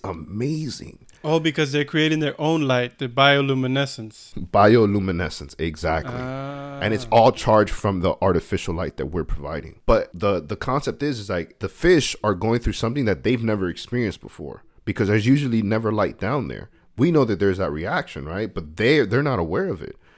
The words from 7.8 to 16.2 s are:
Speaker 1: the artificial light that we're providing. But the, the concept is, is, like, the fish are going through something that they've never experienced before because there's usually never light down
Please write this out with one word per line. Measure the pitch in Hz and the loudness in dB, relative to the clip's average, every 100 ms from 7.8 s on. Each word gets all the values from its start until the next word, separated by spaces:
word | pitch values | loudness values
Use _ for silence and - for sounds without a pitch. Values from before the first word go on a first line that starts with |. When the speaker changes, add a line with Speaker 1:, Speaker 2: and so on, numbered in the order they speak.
| 104 95 | -2 0
Speaker 1:
the | 87 - | 0 2
artificial | 95 85 - 98 - | 2 2 0 -4 -4
light | 82 78 - | -6 -6 -6
that | 73 | -6
we're | 82 | -4
providing. | 76 71 71 78 69 - - | -4 -4 -4 -10 -10 -6 2
But | 113 - | 2 0
the, | 87 104 92 | -2 -2 -2
the | 76 101 | -4 -8
concept | - 135 131 - | -4 -4 -4 -4
is, | 147 120 | -4 -4
is, | 98 | -4
like, | 90 80 _ | -6 -6 _
the | 92 | -10
fish | - 170 170 - - | 0 4 4 4 -2
are | 107 | -2
going | 92 110 120 | 0 0 0
through | - | 0
something | 95 113 139 113 | -2 -2 0 0
that | 82 | 0
they've | 98 123 | 0 0
never | 113 104 92 | 0 -2 -4
experienced | - - 123 110 - | -6 -6 -4 -4 -6
before | - - 73 50 - _ | -12 -14 -14 -14 -18 _
because | - 104 101 | -6 -2 2
there's | 107 107 | 2 4
usually | 143 139 113 | 2 4 0
never | 101 113 113 | 2 0 0
light | 107 95 | 0 0
down | - | -2